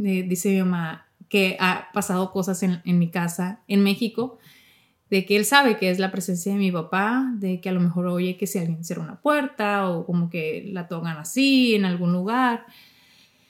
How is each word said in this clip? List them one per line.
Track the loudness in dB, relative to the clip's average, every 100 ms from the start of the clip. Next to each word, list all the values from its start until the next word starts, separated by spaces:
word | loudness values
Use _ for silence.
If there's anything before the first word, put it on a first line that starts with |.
eh, | -2 0
dice | 0 -2 2
mi | 2
mamá, | 2 0 -4 -8 _ _ -2
que | 2 2 2
ha | 0 0 -4
pasado | -6 -2 -2 -2
cosas | -2 -2 0
en, | -2 -2 2
en | 2
mi | 2
casa | 0 -4 -2 -6 -6 _
en | 2
México, | 4 2 -2 -4 -6 -8 -20 -20 _ _ _ _ _
de | -2 2
que | 0
él | 4
sabe | 4 4 2
que | 0
es | 0
la | -2
presencia | -4 -4 -4 -2
de | 0
mi | 0
papá, | 0 -2 -2 0 0 0 -2
de | -4 -4
que | -2
a |
lo | 2
mejor | 2 2 0
oye | 0 -2 -2
que | -4
si | -2
alguien | -4 -4 -6
cierra | -8
una | -8 -4
puerta | 0 0 0 -4 -2 0 0
o | -2 -2
como | 0 0
que | -4 -6 -6 -8
la | -10 -8
tocan | -8 -6 -8
así | -6 0 4 4 4 4
en |
algún | 2 0 0
lugar. | 0 0 0 0 0 -8 -20 -20 _ _ _ _ _ _